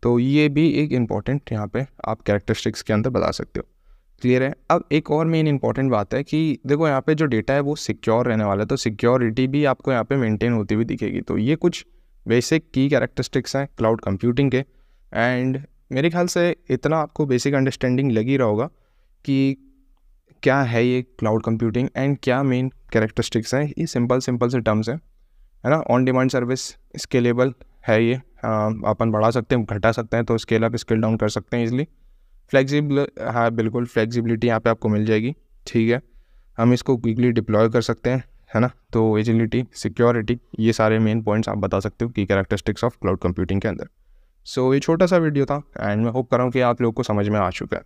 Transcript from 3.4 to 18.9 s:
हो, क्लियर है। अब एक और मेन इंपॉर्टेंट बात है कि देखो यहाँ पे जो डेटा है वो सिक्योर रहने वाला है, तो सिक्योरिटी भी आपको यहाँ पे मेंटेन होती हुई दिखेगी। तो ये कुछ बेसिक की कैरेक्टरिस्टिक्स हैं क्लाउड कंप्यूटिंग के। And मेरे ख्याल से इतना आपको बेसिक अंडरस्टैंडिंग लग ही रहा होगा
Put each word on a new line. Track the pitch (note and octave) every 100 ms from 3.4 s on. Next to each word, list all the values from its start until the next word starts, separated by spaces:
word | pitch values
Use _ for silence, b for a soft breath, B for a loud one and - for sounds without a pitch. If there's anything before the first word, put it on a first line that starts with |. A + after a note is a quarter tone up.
| - -
हो, | - _ _ - _ _
क्लियर | B2 B2+
है। | C3 - _
अब | E3+ -
एक | D3 D#3
और | D3+ D#3+
मेन | E3 D#3
इंपॉर्टेंट | C#3+ A2+ A#2+ C3+
बात | A#2 G2+
है | A#2+
कि | C#3 D3+ D#3+ C#3 -
देखो | D3 D#3+
यहाँ | C3+ B2+
पे |
जो | D3+ D#3
डेटा | A2+ G#2+
है | C#3
वो | C#3+ D3
सिक्योर | - F#2+ - A2+ B2
रहने | A2
वाला | G#2+ G2
है, | A2
तो | C3+
सिक्योरिटी | - G#2+ A#2+ B2+ A#2+ A2 C3
भी | C#3
आपको | D3 B2+ -
यहाँ | B2+
पे | A2 C#3
मेंटेन | A2+ G#2+ A#2
होती | A#2 G2+
हुई | G#2+
दिखेगी। | A#2 - G#2 F2+
तो | - F2+
ये | A2 D#3
कुछ | F3 F3 - _ _ _ -
बेसिक | A#2 A#2+ D#3+ -
की | - C#3
कैरेक्टरिस्टिक्स | C#3+ A2+ - B2+ C#3+ - C3+
हैं | C#3 -
क्लाउड | A2+ A2+
कंप्यूटिंग | - F#2+ A#2+ A#2+ C#3
के। | C3 C#3 _ _ _ _
And | - A#2 B2+ B2+ C3+ C#3+ _ _
मेरे | C3 E3
ख्याल | F3 F3+
से | - F3 E3 _
इतना | C3 D3 D#3+
आपको | D3+ - D3
बेसिक | B2 C#3+
अंडरस्टैंडिंग | C#3 C3+ C3+ B2+ B2+ C#3
लग | A2 A2+
ही | C#3
रहा | A#2+
होगा | G#2 C#3 _ _